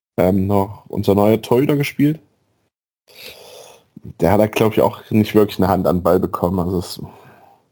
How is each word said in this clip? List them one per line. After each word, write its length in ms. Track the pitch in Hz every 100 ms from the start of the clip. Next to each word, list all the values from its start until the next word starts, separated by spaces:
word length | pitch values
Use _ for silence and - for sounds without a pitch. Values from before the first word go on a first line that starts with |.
| _ -
ähm, 300 | 90 98 95
noch 360 | 101 101 - -
unser 260 | - 101 98
neuer 260 | 104 110
Torhüter 340 | - 123 147 143
gespielt. 420 | 139 - 147 156 _ _ _ _ _ _ _ _ _ - - - - - - - _ - 90 -
Der 120 | 82
hat 80 | 101
da, 80 | 107
glaub 260 | - 113
ich, 80 | -
auch 180 | - - -
nicht 260 | 110 101 107
wirklich 240 | 101 -
eine 80 | 92
Hand 200 | 92 80
an 100 | 90
den 60 |
Ball 160 | 85 92
bekommen. 400 | 90 - 87 92
Also 200 | 87 92
es 220 | - - - - - - - _ _